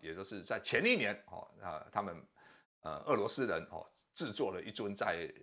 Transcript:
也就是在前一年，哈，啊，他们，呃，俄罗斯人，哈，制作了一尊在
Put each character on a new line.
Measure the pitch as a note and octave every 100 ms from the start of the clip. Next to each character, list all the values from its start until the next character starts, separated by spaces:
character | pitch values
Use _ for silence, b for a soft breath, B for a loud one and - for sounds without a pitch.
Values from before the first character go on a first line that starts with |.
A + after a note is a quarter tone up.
也 | D#2+
就 | E2+
是 | G2 G#2
在 | F2 A2+
前 | - B2
一 | A#3 A#3
年， | G#2 G#2 -
哈， | - - -
啊， | F#2+ D#2 -
他 | G#2+
们， | G2+ E2 - - B B B _
呃， | D#2+ D2 C#3+
俄 | A#2+
罗 | G#2
斯 | - A#2+
人， | E2 D#2+
哈， | E2 - _ _ -
制 | D3+
作 | G#2 A2+
了 | F#2
一 | F2
尊 | G#2 G#2 G2+
在 | G#2 E2+ E2 -